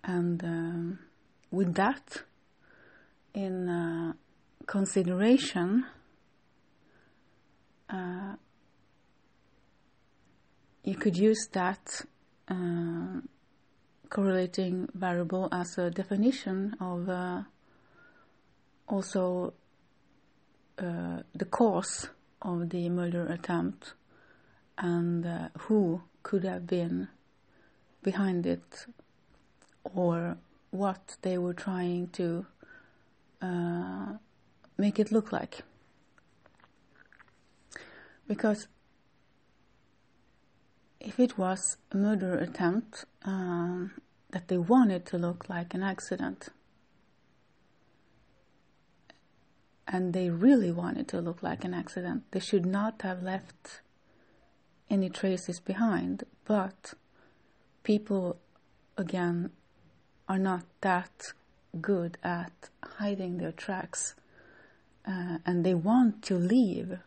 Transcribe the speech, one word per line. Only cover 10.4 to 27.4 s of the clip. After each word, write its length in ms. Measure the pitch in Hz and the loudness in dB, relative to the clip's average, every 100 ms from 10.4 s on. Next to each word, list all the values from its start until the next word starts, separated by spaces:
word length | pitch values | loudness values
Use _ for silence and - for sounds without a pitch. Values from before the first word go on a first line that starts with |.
| _ _ _ _ - | _ _ _ _ -6
you 100 | 185 | 0
could 220 | 214 170 | 0 6
use 280 | 214 220 - | 4 4 0
that, 540 | 196 180 190 - - - _ _ _ - | 0 0 -2 -8 -12 -14 _ _ _ -6
uh, 720 | 185 175 170 170 170 180 180 - _ _ _ _ _ _ _ - | -2 0 -2 -2 -4 -6 -8 -10 _ _ _ _ _ _ _ -6
correlating 760 | - 196 185 185 180 185 180 - | 0 2 2 0 0 -2 -2 -4
variable 560 | 175 180 175 170 185 190 | -4 -2 0 0 0 0
as 260 | 180 175 - | -2 -4 -2
a 140 | 175 | -2
definition 840 | 175 190 196 220 262 - 190 196 - | -2 -2 4 4 2 -2 -2 -2 -4
of, 300 | 185 175 185 | -6 -4 -2
uh, 340 | 180 180 180 202 _ _ _ _ - - - - _ _ _ _ _ - | -2 -4 -6 -8 _ _ _ _ -20 -20 -20 -20 _ _ _ _ _ -4
also, 680 | 196 190 196 180 180 180 - _ _ _ _ _ _ _ _ _ _ _ - | -4 0 0 0 0 -4 -8 _ _ _ _ _ _ _ _ _ _ _ -8
uh, 440 | 180 170 175 175 - 165 | -6 -4 -4 -6 -8 -8
the 100 | - | -6
cause 640 | - 233 180 - - - - _ _ | 4 4 4 -2 -8 -10 -16 _ _
of 280 | 202 175 170 | -4 -2 -2
the 180 | 175 175 | -2 0
murder 380 | 175 175 175 165 | 0 0 0 -2
attempt 680 | 170 - 170 180 - - - _ - - - _ _ _ - | -4 -2 0 0 -4 -16 -20 _ -20 -20 -20 _ _ _ -4
and, 480 | 180 170 170 175 170 | 0 2 2 0 -2
uh, 240 | 170 165 - | -4 -6 -10
who 380 | - 214 185 170 - _ | 2 4 4 0 -6 _
could 220 | - 196 185 | -2 0 0
have 200 | 180 175 | -4 -2
been 440 | 180 170 180 190 - _ _ | 0 0 -2 -4 -12 _ _